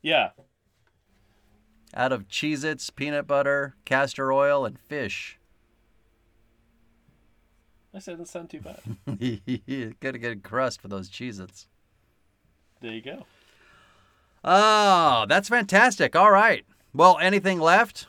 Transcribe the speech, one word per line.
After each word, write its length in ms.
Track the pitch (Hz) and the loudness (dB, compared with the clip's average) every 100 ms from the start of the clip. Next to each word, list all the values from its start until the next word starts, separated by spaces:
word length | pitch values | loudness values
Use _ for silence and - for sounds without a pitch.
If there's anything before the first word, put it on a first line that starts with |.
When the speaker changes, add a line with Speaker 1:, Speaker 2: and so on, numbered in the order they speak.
Speaker 1:
Yeah. 260 | 151 156 98 _ _ _ _ _ _ _ _ _ _ _ _ _ _ _ _ - | 0 0 0 _ _ _ _ _ _ _ _ _ _ _ _ _ _ _ _ -6
Speaker 2:
Out 160 | 127 | -4
of 160 | 127 98 | -4 -6
Cheez-Its, 640 | - 151 147 151 147 - | -8 -6 -4 -6 -8 -12
peanut 340 | - 143 147 143 | -10 -6 -6 -2
butter, 500 | 143 139 143 139 - | -2 0 -2 -4 -12
castor 480 | - 135 139 - 135 | -4 -2 -2 -4 -2
oil, 320 | 135 143 143 | 2 2 0
and 140 | 120 131 | -2 -10
fish. 600 | _ 147 110 - - - _ _ _ _ _ _ _ _ _ _ _ _ _ _ _ _ _ _ _ _ _ _ _ _ _ | _ -8 -8 -8 -14 -20 _ _ _ _ _ _ _ _ _ _ _ _ _ _ _ _ _ _ _ _ _ _ _ _ _
Speaker 1:
That 120 | 196 190 | -20 -16
doesn't 220 | 170 170 | -16 -14
sound 240 | 175 170 | -14 -14
too 100 | 151 | -16
bad. 180 | 165 - 113 107 - | -18 -18 -16 -14 -12
Speaker 2:
<laughs> 340 | 98 123 110 - 127 - | -8 -6 -8 -8 -10 -8
You 300 | 135 113 110 | -10 -10 -10
gotta 200 | 135 120 | -10 -8
get 140 | 117 | -8
a 20 | 107 | -10
crust 460 | 98 113 131 - | -8 -4 -4 -6
for 60 | 98 | -12
those 220 | 101 95 | -12 -12
Cheez-Its. 580 | - 123 95 92 - - _ _ _ _ _ _ _ _ _ _ _ | -12 -12 -12 -18 -20 -20 _ _ _ _ _ _ _ _ _ _ _
Speaker 1:
There 100 | 117 | -14
you 100 | 113 | -14
go. 240 | 120 190 - _ _ _ _ _ _ _ _ _ _ _ | -14 -18 -20 _ _ _ _ _ _ _ _ _ _ _
Speaker 2:
Oh, 840 | 147 185 214 214 208 180 160 120 107 | 0 4 4 4 4 4 4 2 2
that's 220 | 165 196 | 0 0
fantastic. 680 | 240 202 190 247 - 113 - | -2 2 4 4 2 0 4
All 140 | 208 | 6
right. 320 | 196 220 160 - _ _ | 6 4 0 -6 _ _
Well, 240 | 135 180 170 | 6 6 6
anything 400 | 180 196 196 185 | 2 0 0 0
left? 460 | 160 190 233 - | 4 4 2 -6